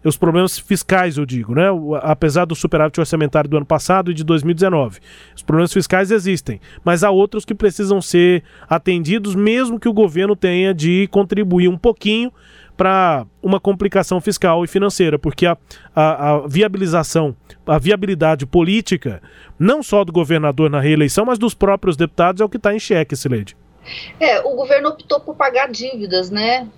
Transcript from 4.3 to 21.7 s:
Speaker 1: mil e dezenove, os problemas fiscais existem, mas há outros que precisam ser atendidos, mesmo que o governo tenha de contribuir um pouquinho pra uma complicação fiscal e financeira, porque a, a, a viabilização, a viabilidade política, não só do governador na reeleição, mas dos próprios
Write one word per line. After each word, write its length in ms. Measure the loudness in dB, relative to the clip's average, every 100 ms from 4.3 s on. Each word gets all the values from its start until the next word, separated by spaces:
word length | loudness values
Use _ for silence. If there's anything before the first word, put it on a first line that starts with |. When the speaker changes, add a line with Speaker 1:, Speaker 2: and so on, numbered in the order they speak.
| 0
Speaker 1:
mil 80 | 0
e 20 |
dezenove, 460 | 0 2 2 -2 -6 -20 -20 -20
os 80 | -12
problemas 300 | 0 2 2
fiscais 400 | 0 0 0 2
existem, 480 | 0 0 -4 -6 -12 -16 -6
mas 180 | -2 2
há 80 | 2
outros 340 | 4 2 -2
que 80 | -8
precisam 480 | -2 -2 0 -2 -2
ser 440 | 2 4 4 2 -2 -20 -4
atendidos, 640 | -2 0 -2 -2 -2 -2
mesmo 440 | 0 0 0 -2 -2
que 100 | -2
o 40 |
governo 440 | 2 2 2 -2 0
tenha 360 | 0 2 0
de 360 | 0 0 2 2
contribuir 600 | 0 0 -2 0 2 2
um 80 | 2
pouquinho 560 | -2 0 -2 -2 -4 _ _ -20 -20 -2
pra 500 | 2 2 2 0 -6 _
uma 160 | -2 0
complicação 640 | 0 -2 0 0 0 -2
fiscal 440 | -2 0 2 2
e 40 | 0
financeira, 500 | 0 -2 0 0 0
porque 260 | -4 0
a, 140 | 0 0 _ -20 -6
a, 360 | 0 2 2 0
a 160 | 0 0
viabilização, 880 | 0 0 0 -2 -2 0 -2 -2 -6 _ -16 -2
a 100 | 0
viabilidade 680 | 2 0 0 0 0 0 0
política, 760 | 0 2 0 0 -4 -4 -12 -18 -20 -20 0
não 240 | 2 2
só 220 | 0 0
do 80 | 2
governador 580 | 0 0 0 0 0 0
na 100 | 2
reeleição, 460 | 2 2 2 0 0
mas 140 | 0
dos 140 | -2
próprios 420 | 0 0